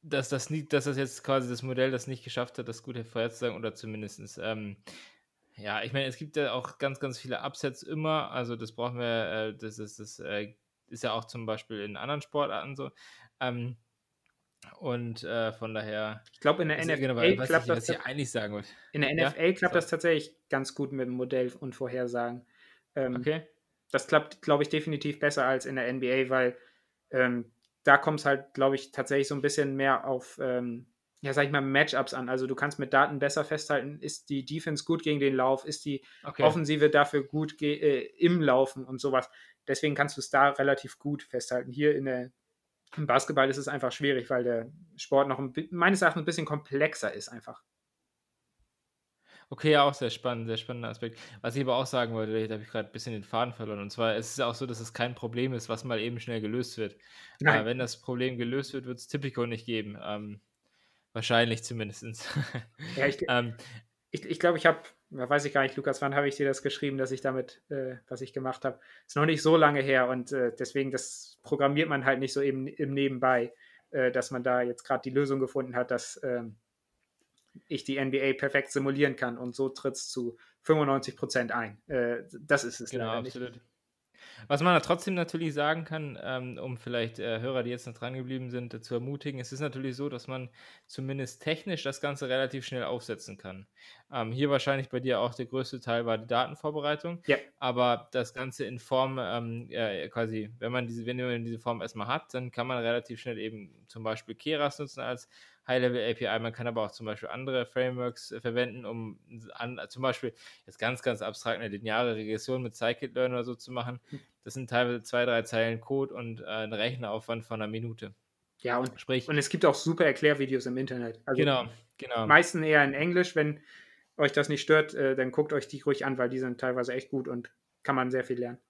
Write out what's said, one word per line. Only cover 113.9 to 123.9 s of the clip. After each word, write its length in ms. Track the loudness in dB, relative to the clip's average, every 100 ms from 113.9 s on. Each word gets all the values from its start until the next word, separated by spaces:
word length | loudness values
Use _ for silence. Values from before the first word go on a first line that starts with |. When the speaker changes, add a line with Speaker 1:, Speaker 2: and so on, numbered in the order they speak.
| -8 _
Speaker 2:
Hm. 100 | -16 _ _
Speaker 1:
Das 100 | -12
sind 160 | -10 -2
teilweise 320 | 2 2 0
zwei, 240 | -2 0 2
drei 160 | 2
Zeilen 400 | 0 2 2 0
Code 320 | -2 -2 -2
und, 280 | -6 -10 -10
äh, 40 | -6
ein 260 | -6 -4
Recheraufwand 760 | -2 -2 -2 -4 -6 -4 -8 -6
von 140 | -6
einer 120 | -4
Minute. 420 | -4 -6 -10 -14 -16 _ _ _ _
Speaker 2:
Ja, 180 | -2 0
und, 140 | 0 -6
Speaker 1:
Sprich 260 | -2 -2 2
Speaker 2:
und 120 | 0
es 100 | 2
gibt 160 | 4 6
auch 80 |
super 320 | 6 0 4 4
Erklärvideos 640 | 6 4 4 2 0 -2
im 100 | -4
Internet. 420 | -4 -4 -6 -8 -4
Also 140 | 2
Speaker 1:
Genau, 260 | 4 4 0 -10 _ _
genau. 300 | -6 -2 8
Speaker 2:
meistens 360 | 8 8 2
eher 200 | 4 6
in 100 | 6
Englisch. 420 | 2 0 2 2 2
Wenn 240 | 0 -2 -10 -20 -20